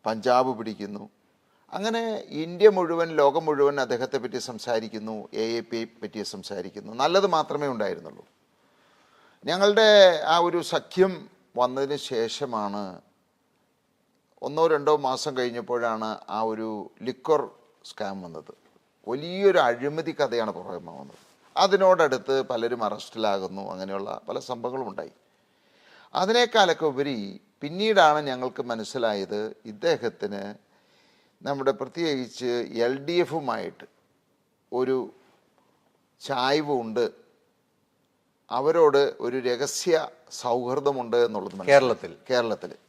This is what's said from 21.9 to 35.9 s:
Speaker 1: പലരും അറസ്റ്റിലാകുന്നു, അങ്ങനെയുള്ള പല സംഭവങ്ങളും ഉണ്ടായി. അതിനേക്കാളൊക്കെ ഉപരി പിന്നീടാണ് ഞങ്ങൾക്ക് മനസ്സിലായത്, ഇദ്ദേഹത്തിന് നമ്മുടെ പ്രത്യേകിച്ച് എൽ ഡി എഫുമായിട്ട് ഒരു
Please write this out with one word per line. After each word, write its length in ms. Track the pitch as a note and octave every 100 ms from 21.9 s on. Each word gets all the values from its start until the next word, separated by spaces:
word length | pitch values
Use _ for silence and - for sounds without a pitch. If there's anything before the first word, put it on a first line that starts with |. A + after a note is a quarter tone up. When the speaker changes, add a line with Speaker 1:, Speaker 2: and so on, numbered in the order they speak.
| - D3+ B2+ G2 C3+ B2+
Speaker 1:
പലരും 320 | A#2+ A#2 A#2+ G#2+
അറസ്റ്റിലാകുന്നു, 760 | G2+ - A2+ G#2+ G2 F#2 F#2+ G2
അങ്ങനെയുള്ള 500 | F#2 F#2+ G2 G2+ - -
പല 120 | B2+ -
സംഭവങ്ങളും 380 | A#2+ B2 C3 A#2
ഉണ്ടായി. 220 | F#2+ E2 _ _ _ _ _ _ _ _ - _ -
അതിനേക്കാളൊക്കെ 640 | F#3+ A#3+ A#3 A3+ F#3 D#3+ D#3
ഉപരി 240 | C3 C#3+ B2 G2 F#2 _ _
പിന്നീടാണ് 580 | C#3+ F3 A3 G3 D#3+ D3+ C#3+
ഞങ്ങൾക്ക് 340 | B2+ B2+ - A#2+
മനസ്സിലായത്, 840 | A2+ G#2 C3+ A#2 G#2 F#2+ G#2 A2 - A2+
ഇദ്ദേഹത്തിന് 720 | G#2 E3+ D3 A#2 - G2+ G2+ G2+ G#2 _ _ _ _ _ _ _ _ C#3
നമ്മുടെ 240 | C#3 C3+
പ്രത്യേകിച്ച് 800 | B2 C3 E3+ E3 C3+ B2 - B2+ A#2+ A2+ A2+
എൽ 80 | A#2+ C#3 C#3
ഡി 80 | F3
എഫുമായിട്ട് 640 | F3 D#3 C3+ A2 F2 - - _ _ _ _ _ _ _ _ B2
ഒരു 180 | B2+ C3 A2 _ _ _ _ _ _ _ _